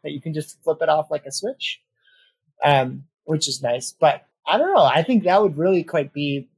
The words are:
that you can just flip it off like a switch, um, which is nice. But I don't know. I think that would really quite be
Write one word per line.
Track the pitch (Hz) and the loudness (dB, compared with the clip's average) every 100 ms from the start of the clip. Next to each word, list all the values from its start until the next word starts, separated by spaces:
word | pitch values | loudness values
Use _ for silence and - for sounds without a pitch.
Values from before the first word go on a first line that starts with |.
that | - | -10
you | 143 | -10
can | 165 | -8
just | 151 147 - | -8 -8 -6
flip | - 156 | -4 -2
it | 160 | 0
off | 156 151 | 0 0
like | 151 | -8
a | 135 | -8
switch, | - 214 269 - - _ _ _ _ _ _ _ _ | -8 -8 -8 -10 -12 _ _ _ _ _ _ _ _
um, | 147 139 127 131 - _ | 2 2 0 -8 -16 _
which | - 156 147 | -4 -4 -4
is | 131 | -4
nice. | 131 120 - _ | -4 -4 -6 _
But | 151 - _ _ | 2 2 _ _
I | - 208 | -2 0
don't | 349 | 2
know. | 359 | 4
I | 143 143 | 4 4
think | 170 233 | 2 2
that | 180 196 | 4 2
would | 202 147 | 2 0
really | 175 185 | 0 0
quite | 165 160 139 | 0 -4 -4
be | 147 147 139 - | -6 -4 -4 -8